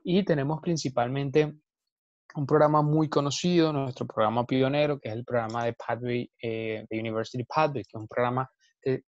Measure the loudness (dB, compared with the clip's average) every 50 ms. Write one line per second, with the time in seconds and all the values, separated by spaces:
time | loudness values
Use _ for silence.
0 | -4 0 2 2 4 4 2 2 0 0 -2 -2 -2 -2 -2 -2 -2 -2 0 0
1 | 0 0 0 -2 -2 2 4 2 2 2 0 -10 _ _ _ _ _ _ _ _
2 | _ _ _ _ _ -12 -6 -4 0 2 4 6 6 6 6 4 4 4 2 2
3 | 2 2 2 0 0 0 -2 -2 0 2 4 4 4 4 2 0 -2 -4 -4 -6
4 | -8 -6 -2 0 2 2 2 0 0 0 2 2 2 2 2 2 2 0 0 -2
5 | -6 -8 -8 -8 -6 -4 -2 -2 -2 -2 -4 -4 -2 -2 -4 -4 -6 -6 -6 -4
6 | -4 -2 -2 -4 -4 -6 _ _ -8 -6 -6 -4 -4 -4 -6 -6 -8 -6 -6 -6
7 | -4 -4 -4 -4 -4 -4 -6 -8 -8 -4 0 0 0 0 0 -4 -8 -10 -12 -14
8 | -14 -8 -4 -2 -2 0 0 -2 -4 -6 _ _ _ _ _ _ -4 -2 -2 -2
9 | -4